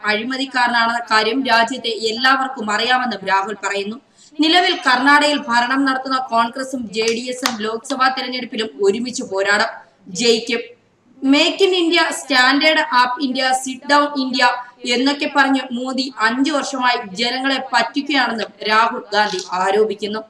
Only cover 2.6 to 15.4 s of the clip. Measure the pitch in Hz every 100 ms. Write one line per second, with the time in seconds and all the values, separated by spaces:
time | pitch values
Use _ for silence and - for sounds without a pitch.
2.6 | 214 208 240 254 247 196 185 196 202 208
3.6 | 196 202 202 240 _ _ - 302 311 359
4.6 | 359 349 269 247 277 294 294 285 240 240
5.6 | 240 269 277 262 269 262 - 226 233 269
6.6 | 262 262 214 214 226 233 254 247 240 220
7.6 | 220 226 - 262 262 254 254 254 233 220
8.6 | 220 190 202 226 247 - 208 190 196 208
9.6 | 226 - - _ - 180 233 226 - 233
10.6 | - - _ _ _ - 269 285 339 -
11.6 | 370 370 330 339 330 - - 262 254 285
12.6 | 311 311 311 247 330 330 262 254 262 262
13.6 | 262 247 277 294 294 285 262 254 247 254
14.6 | - - 240 240 269 285 294 277